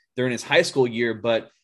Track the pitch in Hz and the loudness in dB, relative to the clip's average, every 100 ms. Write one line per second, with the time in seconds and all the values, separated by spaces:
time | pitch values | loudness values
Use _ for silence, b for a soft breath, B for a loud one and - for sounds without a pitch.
0 | b - 127 117 - 156 175 139 123 113 | b -4 -4 -4 0 2 2 2 0 0
1 | 120 110 117 113 - _ | -4 -2 -2 -2 -4 _